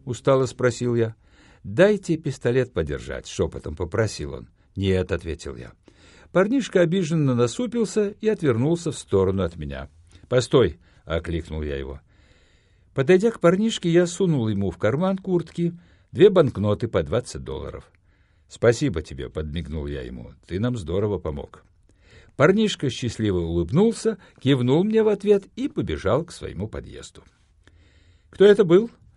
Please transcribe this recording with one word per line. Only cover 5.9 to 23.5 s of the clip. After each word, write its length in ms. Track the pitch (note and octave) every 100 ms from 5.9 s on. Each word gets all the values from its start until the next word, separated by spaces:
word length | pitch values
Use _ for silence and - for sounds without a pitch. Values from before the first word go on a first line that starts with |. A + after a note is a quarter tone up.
| _ - - -
Парнишка 480 | F3 G#3 C4+ - F#3
обиженно 560 | E3+ F#3+ D3+ E3 C#3 A#2+
насупился 800 | A#2+ - B3 A#3+ G#3+ A3 G3+ -
и 60 | G#3+
отвернулся 640 | G#3 D3 A2+ C#3+ E3+ D#3+
в 80 | -
сторону 460 | - G2 F#2+ F#2+
от 120 | F2 E2+
меня. 320 | C#2+ C2+ C#2+ _ _ - -
«Постой!» — 520 | B2 - C#3 F#2 - _ _
окликнул 580 | - E2 E2+ E2 D#2 D#2
я 140 | D2+ C#2
его. 240 | C2+ C#2+ _ _ _ _ _ _ _ _ _
Подойдя 360 | - C3+ F#3 A3+
к 100 | -
парнишке, 480 | E3+ F#3 A3 - E3+
я 180 | E3+ F3
сунул 420 | F3 F#3 C#3+ A2
ему 220 | G2 G2
в 60 | -
карман 400 | G#2+ C#3 F#3 F#3+
куртки 560 | F#3+ F3 E3+ - E3+ E3+ - _ _
две 160 | A2+ G3+
банкноты 600 | F#3 C3 G2+ G#2 G#2 A#2
по 140 | F#2+
двадцать 400 | C#2+ A2 - C2+
долларов. 480 | C2+ C#2 C#2+ C#2 - _ _ _ _ _ _
«Спасибо 520 | - A2+ A#2 C#3+ E2
тебе», — 300 | - C2+ B1
подмигнул 560 | - D#2 D#2+ C#2 D2+ C#2+
я 160 | C#2+
ему, — 300 | B1 B1 A#1 C2 -
«ты 140 | F#2
нам 160 | B2 A#2+
здорово 420 | D#2+ F#2 G#2+ F#2+
помог». 460 | E2 C#2+ - - _ _ _ _ _ - - -
Парнишка 540 | D#3 G3+ G#3+ - C#3
счастливо 480 | - A#2+ - G#2+ F2+
улыбнулся, 800 | E2